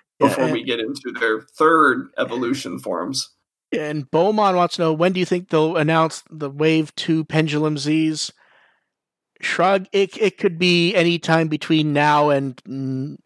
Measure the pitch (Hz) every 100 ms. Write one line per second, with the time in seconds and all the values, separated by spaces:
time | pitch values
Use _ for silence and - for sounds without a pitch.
0 | _ - 139 135 127 120 127 117 113 143
1 | 123 - 113 110 - - 160 165 143 131
2 | - - - 120 123 135 - 131 117 87
3 | 90 135 - _ _ _ - 233 151 151
4 | 135 156 190 214 202 180 175 - 165 156
5 | 175 185 175 180 185 160 156 160 151 160
6 | 160 - - 156 143 143 156 160 151 -
7 | - 160 156 160 160 147 156 147 143 156
8 | 160 156 - - _ _ _ _ _ _
9 | _ _ _ _ - - 180 196 190 196
10 | 196 - 208 - 202 165 180 175 170 185
11 | 170 170 - 165 160 151 - 160 151 143
12 | 147 147 147 139 139 127 - 135 135 131
13 | 143 -